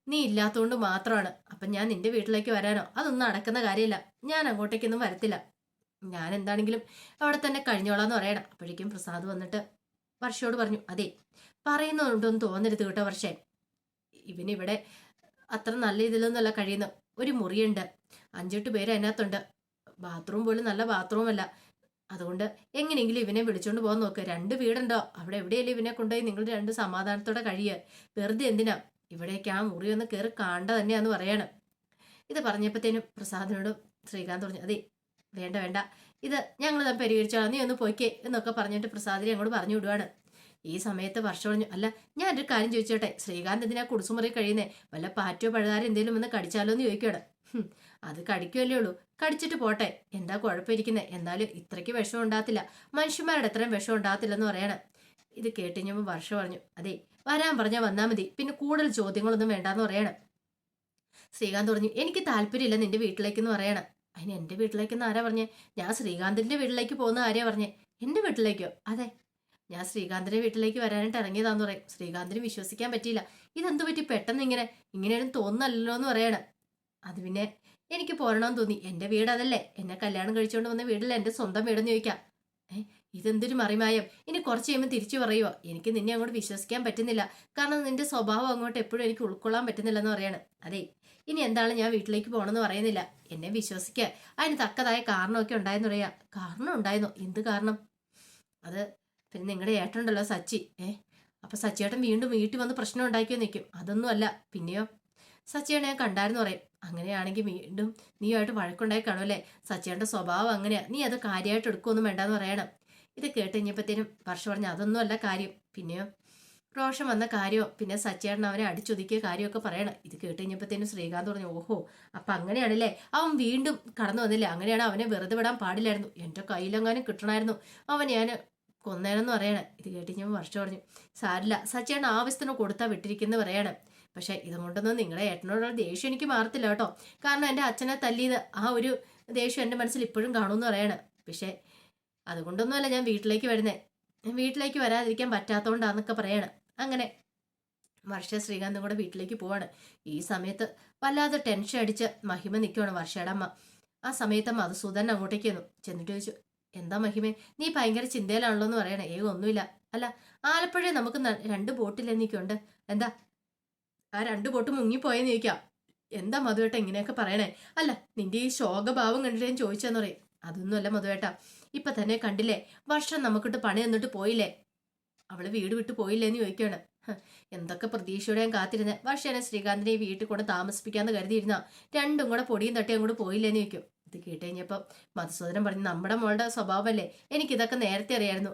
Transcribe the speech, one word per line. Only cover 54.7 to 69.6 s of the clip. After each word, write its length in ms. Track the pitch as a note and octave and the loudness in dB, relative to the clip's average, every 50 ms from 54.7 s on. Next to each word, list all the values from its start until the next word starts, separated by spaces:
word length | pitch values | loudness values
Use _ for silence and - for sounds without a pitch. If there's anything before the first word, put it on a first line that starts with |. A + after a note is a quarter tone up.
| G3 - - _ _ _ - - _ _ _ _ - | -2 -4 -8 _ _ _ -20 -20 _ _ _ _ -10
ഇത് 100 | - A3 | -6 -4
കേട്ട് 300 | A3+ A3+ - F3+ F3 E3+ | -4 -2 -2 -4 -4 -4
കഴിഞ്ഞപ്പോൾ 280 | F#3 F#3 G3 G3+ G#3 G#3 | -4 -4 -2 -2 -2 -2
വർഷ 220 | G3 E3+ E3 E3 - G#3 | -2 -4 -6 -4 -4 -2
പറഞ്ഞു, 260 | G3+ F#3+ F3+ F#3 - - _ _ | -2 -2 -2 -6 -10 -14 _ _
"അതെ, 180 | - F3 G3 F#3 - - _ _ _ - | -10 -8 -8 -8 -8 -12 _ _ _ -2
വരാൻ 280 | C4+ D4 D#4 D#4+ D#4+ D#4+ | 0 2 4 4 4 4
പറഞ്ഞാൽ 240 | A#3 G#3+ G#3+ A3+ A#3 A3+ | 4 2 2 2 2 2
വന്നാൽ 240 | G#3 G3 G#3 G#3+ | 2 4 4 2
മതി, 180 | A#3 A#3 G3+ F#3+ F#3+ | 4 2 2 0 -2
പിന്നെ 220 | - - C#4+ C#4+ C#4 | -4 -4 -4 -4 -4
കൂടുതൽ 360 | - C#4+ C#4+ D4+ D#4 D4+ C#4+ | -2 0 2 2 4 4 2
ചോദ്യങ്ങളൊന്നും 580 | G#3+ A#3 G3+ G3 G3 G#3 G#3 A3 A3+ G#3+ A3 A3 | 2 2 0 0 0 2 2 4 4 4 4 4
വേണ്ടാന്ന്" 340 | G#3 F#3 F3 F#3+ G3 A3 A3 | 2 2 0 0 2 2 2
പറയാണ്. 280 | G3+ F#3+ G3+ G#3 G3+ F#3+ - - _ _ _ _ _ _ _ _ _ _ _ _ _ _ _ _ _ _ - - _ - | 2 4 2 2 2 0 -6 -14 _ _ _ _ _ _ _ _ _ _ _ _ _ _ _ _ _ _ -20 -20 _ -6
ശ്രീകാന്ത് 380 | - A3 G3 F#3+ G3+ G#3 G#3+ | -4 -2 0 0 2 2 4
പറഞ്ഞു, 200 | A3 G#3 G#3 G#3+ - | 4 4 2 2 2
"എനിക്ക് 260 | A#3 D#4 E4+ F4 F#4+ F#4+ | 0 0 0 0 0 0
താല്പര്യമില്ല 520 | D#4 B3 G#3+ G#3 G#3 - B3+ C4 A3+ G#3+ | 2 2 2 2 2 2 2 2 4 4
നിന്റെ 220 | A3 A3 G3 G3+ A3 | 4 4 2 2 2
വീട്ടിലേക്കെന്ന്" 520 | A#3 G3 F#3 G3+ G3+ G3+ G3+ A3+ A3 A3+ | 0 0 0 -2 -2 -2 0 0 0 2
പറയണം. 340 | A3 G3 G3 G3+ G#3 F#3 E3+ - _ _ _ _ | 2 2 2 0 0 0 -2 -8 _ _ _ _
"അതിന് 220 | - E3+ D#3+ G3+ G3 | -16 -10 -8 -8 -6
എൻ്റെ 220 | E3+ E3 D#3+ F#3 | -6 -8 -6 -2
വീട്ടിലേക്കെന്ന് 500 | G3 A3 G#3+ G#3+ G#3 G#3+ G#3+ A#3 A#3+ A#3+ | 0 0 0 0 0 -2 -2 -2 0 0
ആരാ 160 | A3 G#3 A3+ A#3 | 0 0 0 0
പറഞ്ഞേ? 220 | A#3 A3+ A3+ A3 A3 - - - - _ | 0 0 0 -2 -2 -6 -14 -20 -14 _
ഞാൻ 140 | G#3 F3+ F#3 A3 | -6 -4 -2 -2
ശ്രീകാന്തിൻ്റെ 640 | - B3+ G3 F3 F3 F#3 F#3+ G#3 A3 A3 A#3 D4 | -2 -2 -4 -2 -2 0 0 2 2 2 2 0
വീട്ടിലേക്ക് 380 | D4 C4+ B3 B3+ B3 A#3+ A3+ C#4+ | 0 0 0 0 0 -2 -2 -2
പോകുന്ന 240 | B3 B3+ A3+ A3+ B3 | 0 0 2 2 2
ആരെയാ 260 | B3 A3+ G#3+ A#3 A#3+ | 2 2 2 2 2
പറഞ്ഞേ?" 240 | A3+ G#3 G#3 G#3 G3+ - - _ _ _ - | 2 2 0 0 -2 -4 -10 _ _ _ -8
"എൻ്റെ 200 | A#3 C4 D#4+ A4 | -4 -2 0 2
വീട്ടിലേക്കോ?" 480 | G#4+ E4+ G#3+ A#3 A3 G#3+ G3 G3 F3+ - - - - | 2 2 4 4 4 4 2 0 -4 -8 -8 -8 -8
"അതെ, 220 | G#3+ A3 A#3 B3 A3 - - _ _ _ _ _ _ _ _ | -6 -4 -4 -4 -6 -10 -14 _ _ _ _ _ _ _ _